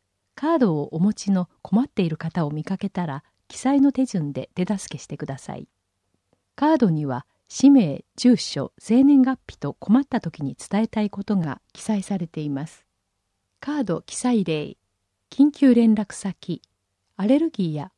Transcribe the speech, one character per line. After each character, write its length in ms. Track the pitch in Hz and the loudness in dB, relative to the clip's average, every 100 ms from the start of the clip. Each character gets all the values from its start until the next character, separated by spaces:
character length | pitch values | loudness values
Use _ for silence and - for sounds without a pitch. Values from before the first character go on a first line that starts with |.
| _ _ _ | _ _ _
カ 220 | - 302 330 | -6 0 2
ー 20 | |
ド 180 | 214 156 | 2 0
を 200 | 143 160 | -4 0
お 40 | |
持 140 | 202 | 0
ち 180 | - 196 | 0 -2
の 180 | 190 175 _ | 0 -2 _
困 220 | - 208 | -2 0
っ 40 | 277 | 0
て 140 | - | -2
い 80 | 170 | -2
る 80 | 156 | -2
方 300 | 165 180 147 | -6 -4 -4
を 40 | |
見 120 | 151 | -4
か 140 | 151 190 | -6 -6
け 120 | 196 | -6
た 160 | - 170 | -6 -6
ら、 180 | 139 _ _ _ | -8 _ _ _
記 120 | - | -6
載 200 | 262 277 | 0 4
の 100 | 277 | 2
手 140 | 262 262 | 2 -2
順 280 | 180 147 | -2 -4
で 160 | 135 - - | -8 -10 -6
手 100 | 180 | -4
助 320 | 196 - 143 | -4 -6 -14
け 40 | |
し 40 | - | -12
て 120 | 147 | -12
く 80 | 156 | -10
だ 120 | 135 | -10
さ 180 | - 139 | -12 -14
い。 120 | - _ _ _ _ _ _ _ _ - | -14 _ _ _ _ _ _ _ _ -2
カ 180 | 294 | 0
ー 40 | 320 | 4
ド 120 | 208 | 2
に 160 | 156 143 | 0 -2
は、 220 | 123 - _ _ | -6 -8 _ _
氏 220 | - 269 | 4 6
名、 360 | 277 160 - - - | 6 4 -2 -12 0
住 220 | 247 226 | 2 2
所、 340 | - 143 135 _ | 0 -8 -8 _
生 240 | - 240 | 0 4
年 180 | 277 277 | 6 6
月 180 | 254 262 - | 4 0 -10
日 120 | - | -10
と 160 | 143 | -10
困 260 | - - 240 | -8 2 2
っ 60 | 277 | 2
た 160 | 233 | -4
時 200 | 160 - | -6 -8
に 140 | 139 - | -8 -8
伝 260 | - 196 | -6 -4
え 40 | 226 | -2
た 140 | 220 | -4
い 80 | 208 | -4
こ 140 | 196 | -6
と 120 | 196 202 | -4 -2
が 260 | 160 - _ | -2 -8 _
記 100 | - | -14
載 180 | - 208 | -6 -4
さ 160 | - 190 | -4 -6
れ 100 | 170 | -6
て 140 | 160 | -8
い 80 | 147 | -6
ま 160 | 139 156 | -6 -8
す。 200 | - _ _ _ _ _ _ _ _ | -14 _ _ _ _ _ _ _ _
カ 200 | - 294 | -8 -6
ー 40 | |
ド 180 | 202 165 | -4 -6
記 140 | - - | -8 -6
載 280 | 247 233 | 0 0
例、 340 | 170 156 143 - _ _ _ _ _ | 0 -4 -6 -14 _ _ _ _ _
緊 220 | - 294 | 2 2
急 240 | - 277 233 | 4 4 6
連 180 | 226 | 4
絡 200 | 214 202 | 2 -2
先、 480 | - 196 - - 165 _ _ _ _ _ - | -8 -10 -10 -10 -10 _ _ _ _ _ -4
ア 100 | 208 | 2
レ 100 | 285 | 2
ル 140 | 320 | 2
ギ 140 | - 170 | -2 -4
ー 80 | |
や 180 | 151 185 | -4 -10